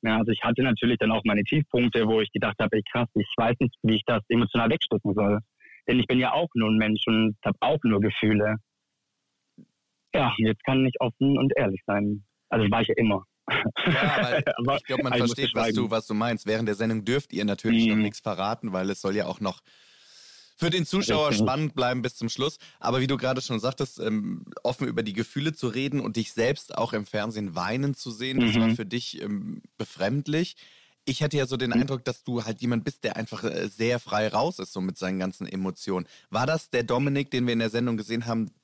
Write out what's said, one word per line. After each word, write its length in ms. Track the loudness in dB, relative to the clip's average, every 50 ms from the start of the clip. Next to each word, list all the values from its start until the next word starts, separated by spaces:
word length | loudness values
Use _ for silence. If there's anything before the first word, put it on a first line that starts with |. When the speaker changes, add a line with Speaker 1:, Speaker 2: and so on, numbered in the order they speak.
| 0
Speaker 1:
Ja, 160 | 2 2 2
also 140 | 2 2 0
ich 100 | 0 0
hatte 200 | -2 0 2 2
natürlich 360 | 0 2 2 2 0 2 2
dann 140 | 2 0 0
auch 100 | 2 2
meine 200 | 2 0 2 0
Tiefpunkte, 640 | 2 0 0 0 _ 0 2 2 2 2 2 2 4
wo 120 | 4 2
ich 120 | 2 0 -2
gedacht 240 | -4 -4 -4 -2 _
habe, 160 | -2 0 0
"Ey, 60 | 0 -2 -2 -2
krass, 160 | -4 -4 0 _
ich 140 | -2 -2 -2 0
weiß 200 | 0 2 2 2 2
nicht, 140 | 0 -2 -2 _ 2
wie 140 | 2 2
ich 80 | 2 2
das 160 | 0 0 0 0 _
emotional 420 | 2 2 2 2 0 2 2 2
wegstecken 440 | 2 0 0 -2 -2 -2 0 0 0
soll." 260 | 2 2 2 2 0 -2 _ _ _ _ -20 -20 -12 _ 2
Denn 120 | 2 2
ich 60 | 4
bin 120 | 4 2 2
ja 120 | 2 2 2
auch 160 | 0 0 0 _
nur 160 | 0 2 4
ein 80 | 4 4
Mensch 240 | 4 4 2 0 2
und 300 | 2 4 4 4 2 0 0 -2
hab 120 | -2 -2 0
auch 180 | 2 2 2 2 4
nur 160 | 4 4 4
Gefühle. 560 | 4 2 0 2 2 4 4 4 4 2 0 -2 _ _ _ _ _ _ _ _ _ _ _ _ _ _ _ _ _ _ _ -20 -20 _ _ _ _ _ _ _ _ _ -2
Ja, 180 | 0 0 0 2 2
jetzt 240 | 2 2 2 0 0
kann 220 | 0 2 4 4
ich 80 | 2 2 0
offen 360 | -2 -4 0 _ 2 4 4 4
und 140 | 2 2 2
ehrlich 240 | 2 0 0 -2 -4 _
sein. 380 | -2 0 0 0 0 -2 -4 -6 _ _ _ _ _
Also 220 | 0 2 2 4
war 120 | 2 2 2
ich 60 | 0
ja 60 | 2
immer. 280 | 2 4 2 2 0 -2 _ _ _ _ -4 -4 -2 -2 -2 -4 -2 0 0
Speaker 2:
Ja, 300 | 2 2 2 0 2 0
weil 220 | 0 0 0 0 0
Speaker 1:
<laughs> 100 | 0 -2
Aber 220 | 0 0 0 0 -2
Speaker 2:
ich 80 | -2
glaub, 160 | -4 -4 -2 0
man 120 | 0 0
Speaker 1:
ich 100 | 2 2
muss 120 | 0 0
Speaker 2:
versteht, 180 | 0 -2 -2 0
was 180 | 0 0 0 2
Speaker 1:
schweigen. 20 |
Speaker 2:
du, 160 | 0 0 2
was 160 | 0 -2 -2
du 80 | -2 -2
meinst. 320 | 0 0 0 0 -2 0
Während 220 | 0 0 0 2 0
der 60 | 0
Sendung 300 | 0 0 0 0 0 0
dürft 280 | 0 0 0 0 -2 -4
ihr 120 | -2 0
natürlich 440 | 0 0 0 2 2 4 6 6 6
noch 80 | 4
Speaker 1:
Mhm. 40 | 4
Speaker 2:
nichts 200 | 2 0 -2 -4
verraten, 520 | _ -6 -4 -2 -2 -2 -2 -4 -6 -4 -2
weil 160 | -2 0 0
es 100 | -2 -2
soll 140 | -2 -2 0
ja 100 | 0 -2
auch 140 | -2 -4 -4
noch 220 | -4 -4 -4 -6 _ _ -20 -20 -20 -20 _ _ -20 -20 -20 -20 -20 -20 -20 -20 -20 _ _
für 140 | _ -2 0
den 160 | 0 0 -2
Zuschauer 460 | 0 0 -2 0 2 2 2 2 2 2
Speaker 1:
Richtig. 20 |
Speaker 2:
spannend 400 | 2 2 2 2 0 -2 -2 0
bleiben 260 | 0 2 2 2 0 -2
bis 140 | -4 -4
zum 120 | -4 -4 -4
Schluss. 300 | -2 -2 -2 -2 -2 -6 -18 -20 -20 _
Aber 200 | -2 0 2 2
wie 60 | 2 2
du 80 | 0
gerade 240 | 0 0 0 0 -2 -2
schon 180 | -4 -4 -2
sagtest, 380 | -2 -2 -2 -2 -6 -6 -6 -4
ähm, 440 | -2 -2 0 0 -2 -4 -6 -8 -10 -14 -16 -4 _
offen 240 | -4 -2 -2 -4 -4
über 140 | -2 -2 -4
die 100 | -2 -2
Gefühle 400 | -4 -6 -4 -4 -4 -4 -4 -4
zu 160 | -4 -6 -4
reden 320 | -2 -2 -4 -2 -2 -2
und 160 | -2 -2 -4
dich 160 | -4 -4 -4 -2
selbst 460 | 0 2 2 0 -2 -6 -8 -4 -4
auch 140 | -4 -2 -2
im 140 | -4 -6
Fernsehen 480 | -4 -4 -4 -4 -4 -4 -6 -6 -6 -4
weinen 380 | -4 -4 -2 -2 -2 -2 -2 -2
zu 160 | -4 -6 -10
sehen, 300 | -8 -6 -6 -4 0 2
das 180 | 2 2 4 4
war 120 | 4 4
Speaker 1:
Mhm. 60 | 2
Speaker 2:
für 100 | 0 -2
dich, 340 | -4 -4 -6 -6 -6 -10 -10
ähm, 420 | -6 -6 -6 -6 -6 -8 -10 -12 -14 -20 _ _
befremdlich. 800 | -10 -10 -6 -4 -2 0 0 -2 -2 -2 -2 -2 -2 -4 -6 -18 -20 -20 -20 -20 _ _ _ _ _
Ich 160 | -6 -4 -2 -2
hatte 140 | -2 0
ja 100 | 0 0
so 100 | 0 -2 -2
den 140 | -2 0 2
Speaker 1:
Mhm. 20 |
Speaker 2:
Eindruck, 300 | 2 2 0 -2 -4 -4
dass 180 | -6 -6 -6 _
du 200 | -6 -4 -4 -4
halt 180 | -4 -8 -4 -2
jemand 220 | -2 -2 0 -2
bist, 200 | -4 -8 -6 -8
der 120 | -6 -6
einfach, 280 | -6 -8 -8 -10 -6 -6
äh, 240 | -4 -4 -4 -6 -6
sehr 300 | -4 -2 0 0 0 -2
frei 280 | -4 -4 -2 0 0 0
raus 300 | 0 0 0 0 -2 -6
ist, 120 | -10 -10 -8
so 80 | -6
mit 160 | -6 -6 -6
seinen 220 | -4 -4 -4 -2 -2
ganzen 280 | -4 -4 -6 -8 -12
Emotionen. 600 | -10 -6 -4 -4 -4 -6 -6 -6 -4 -4 -4 -4 -6 -14 -20 _ _
War 160 | -4 -2 0
das 240 | 0 0 -2 -4 -2
der 140 | -2 -2 0
Dominik, 460 | 2 2 2 2 2 0 0 -2 -2
den 160 | -2 0 0
wir 60 | 2 2
in 60 | 2
der 120 | 0 0
Sendung 260 | 0 0 0 0 0
gesehen 300 | -2 -4 -4 -4 -4 -2
haben 240 | -2 -2 -2 -2 -2 _ _